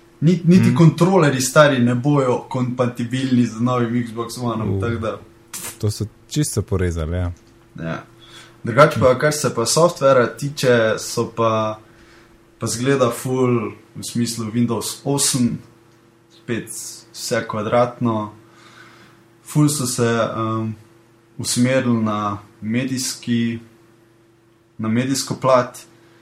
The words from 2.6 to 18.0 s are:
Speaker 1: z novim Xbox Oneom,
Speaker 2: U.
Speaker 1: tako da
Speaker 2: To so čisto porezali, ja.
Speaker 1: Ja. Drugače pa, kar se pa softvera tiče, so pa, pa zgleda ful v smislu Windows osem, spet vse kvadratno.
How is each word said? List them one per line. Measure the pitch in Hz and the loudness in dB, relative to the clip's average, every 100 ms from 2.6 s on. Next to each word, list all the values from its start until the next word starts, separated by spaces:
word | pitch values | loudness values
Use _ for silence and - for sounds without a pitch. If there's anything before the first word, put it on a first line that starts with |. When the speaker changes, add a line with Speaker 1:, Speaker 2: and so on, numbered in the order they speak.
| 127 127 120 117 117 131 131 123 117 | -4 -2 -4 -2 -6 -4 0 2 2
Speaker 1:
z | 110 | 0
novim | 123 123 117 120 | -2 0 0 -2
Xbox | 110 110 117 127 | -4 -6 -8 -6
Oneom, | 120 110 104 | -6 -4 -4
Speaker 2:
U. | 101 | -2
Speaker 1:
tako | 117 117 | -4 -4
da | 110 95 - - - - - - | -6 -8 -16 -20 -18 -14 -14 -6
Speaker 2:
To | 104 | -6
so | - 104 _ - | -4 -8 _ -8
čisto | 151 151 110 | -4 -2 -2
porezali, | - 95 90 82 78 87 | -2 -2 -2 -2 -4 -4
ja. | 87 87 - - _ - | -4 -6 -18 -20 _ -12
Speaker 1:
Ja. | 82 - - - - - - - | -10 -10 -12 -20 -20 -20 -20 -12
Drugače | 117 107 156 113 | -2 4 4 6
pa, | 127 123 | 2 4
kar | 151 | 0
se | 147 127 | 0 -2
pa | - 113 | -2 0
softvera | 151 170 - 139 131 113 | 4 2 4 4 4 2
tiče, | - 143 147 131 120 110 104 | -2 -8 -2 2 2 2 -2
so | - - 110 | -6 -4 -4
pa, | - 113 110 107 107 - - - - - _ _ - | -2 0 0 -2 -6 -16 -20 -20 -20 -20 _ _ -10
pa | 113 | -6
zgleda | 113 131 135 - | -2 0 2 2
ful | - 127 131 123 120 101 101 - | 0 -4 0 2 2 -2 -10 -18
v | 104 | -14
smislu | 101 120 113 117 107 | -8 -4 -2 -4 -4
Windows | 117 117 107 - - | 0 0 0 -6 -8
osem, | 135 139 - 131 117 110 - _ _ _ _ _ _ | -4 -2 0 0 0 -2 -12 _ _ _ _ _ _
spet | - - 110 - - - - - | -20 -8 -8 -8 -14 -14 -16 -18
vse | - - 113 113 | -12 -6 -6 -4
kvadratno. | 110 107 120 123 - | -6 0 0 0 0